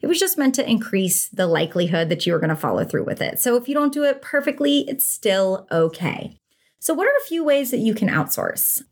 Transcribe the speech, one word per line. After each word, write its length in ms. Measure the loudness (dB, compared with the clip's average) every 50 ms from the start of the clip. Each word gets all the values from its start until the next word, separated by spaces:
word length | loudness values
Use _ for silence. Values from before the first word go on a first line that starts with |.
It 60 | 0 0
was 120 | 0 2
just 180 | 2 0 0 2
meant 180 | 2 2 2
to 140 | 2 2 2
increase 600 | 2 0 0 0 -2 0 0 2 0 -2 -2 -4
the 180 | -2 -2 2 2
likelihood 640 | 4 2 2 0 0 0 0 2 2 0 2 0
that 160 | 0 0 0
you 80 | 0 0
were 60 | 2
gonna 140 | 2 0 0
follow 300 | 0 0 -2 0 0 -2
through 220 | 0 -2 -4 -2
with 160 | -2 -4 -4
it. 180 | -4 -6 -4 -2
So 160 | 0 2 2
if 140 | 0 0 0
you 40 | -2
don't 200 | 0 0 0 0
do 100 | 2 0
it 180 | 0 0 0
perfectly, 580 | -6 -2 -2 0 0 0 -2 0 0 2 2 2 0 -2
it's 160 | -4 -4 -4
still 600 | -4 -4 -2 0 0 2 2 2 2 0 -2 -4 _
okay. 680 | 0 2 2 2 0 -2 -4 -4 -4 -6 -10 -12 -16 _ _ _ _ _ _ _ _ _
So 140 | -4 -4 -2
what 140 | 0 2 2
are 100 | 2 2 0
a 40 | -2
few 140 | -4 -2
ways 300 | 2 2 2 2 2 0
that 80 | -2 0
you 140 | 0 0 0
can 160 | 2 0 0
outsource? 760 | 0 0 -2 -2 -4 -4 -2 -4 -2 -2 -2 -2 -2 -4 -6 _